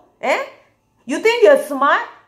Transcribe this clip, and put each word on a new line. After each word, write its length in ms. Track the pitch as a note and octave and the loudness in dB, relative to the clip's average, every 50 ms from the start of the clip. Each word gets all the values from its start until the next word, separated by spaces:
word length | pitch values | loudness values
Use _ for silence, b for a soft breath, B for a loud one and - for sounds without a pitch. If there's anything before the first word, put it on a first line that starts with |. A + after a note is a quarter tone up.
| _ _ _ _ | _ _ _ _
Eh? 240 | - B3 E4 A#4+ C5+ - - _ _ _ _ _ _ _ _ _ _ | -6 -4 -4 -4 -6 -10 -16 _ _ _ _ _ _ _ _ _ _
You 100 | A#3 D4 | -10 -8
think 240 | E4+ E4+ A4+ A#4 A#4+ | -2 0 0 2 4
you're 220 | G#4+ - C#4+ - - | 4 4 4 4 2
smart? 440 | - D4 C4+ C#4 D4 E4+ A4 A#4 - - _ _ | -6 -6 -2 0 0 0 0 -2 -8 -16 _ _